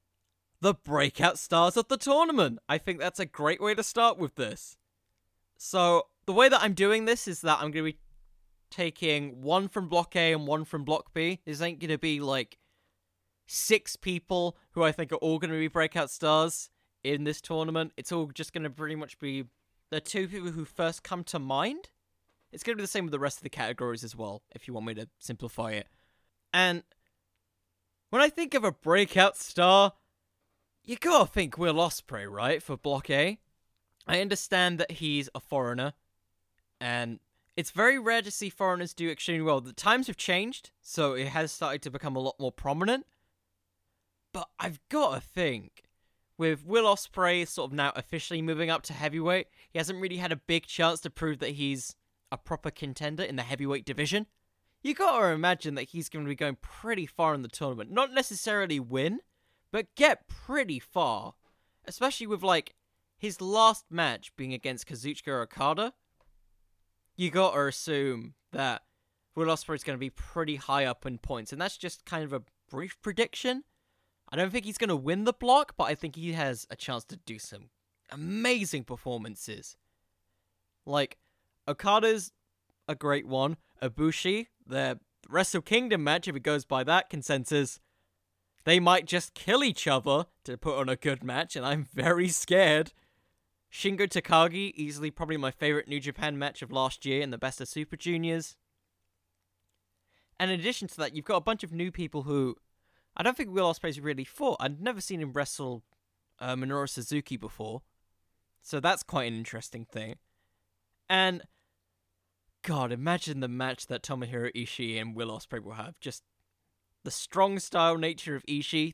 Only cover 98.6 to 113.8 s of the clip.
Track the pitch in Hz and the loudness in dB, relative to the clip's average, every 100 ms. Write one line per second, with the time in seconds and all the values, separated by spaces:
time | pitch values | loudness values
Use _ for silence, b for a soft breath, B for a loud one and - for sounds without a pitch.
98.6 | _ _ _ _ _ _ _ _ _ _ | _ _ _ _ _ _ _ _ _ _
99.6 | _ _ _ _ _ _ _ - 185 185 | _ _ _ _ _ _ _ -4 -2 0
100.6 | 196 - 190 - 143 151 143 185 160 220 | -2 -2 -8 -4 -4 -4 0 0 0 -2
101.6 | 165 165 175 - 160 147 139 143 131 - | -6 -6 -4 -4 -6 -6 -2 0 0 -4
102.6 | _ _ _ _ _ - 220 254 226 185 | _ _ _ _ _ 0 0 0 -2 2
103.6 | 180 160 170 143 147 135 131 - 277 - | 2 0 -4 -4 -4 -6 -8 -2 -2 0
104.6 | 135 147 214 208 - 180 147 127 143 - | -4 -4 -6 -6 -6 -6 -4 -4 -4 -6
105.6 | 135 120 - _ _ _ _ _ 127 127 | -8 -8 -12 _ _ _ _ _ -6 -4
106.6 | 131 143 139 - 113 147 - 123 107 - | -2 -2 -4 -6 -4 -4 -4 -8 -10 -10
107.6 | 110 120 - _ _ _ _ _ _ _ | -10 -10 -14 _ _ _ _ _ _ _
108.6 | - 147 165 190 - 156 117 113 113 113 | -8 0 2 2 0 -2 -2 -4 -8 -10
109.6 | - 117 117 113 110 - _ _ _ _ | -12 -14 -12 -10 -10 -14 _ _ _ _
110.6 | _ _ _ _ - 190 185 175 - _ | _ _ _ _ 0 2 2 0 -8 _
111.6 | _ _ _ _ _ _ _ _ _ _ | _ _ _ _ _ _ _ _ _ _
112.6 | - 151 123 120 151 175 156 135 127 123 | -4 -2 -2 -2 0 -2 -2 -4 -4 -4
113.6 | 131 123 | -4 -6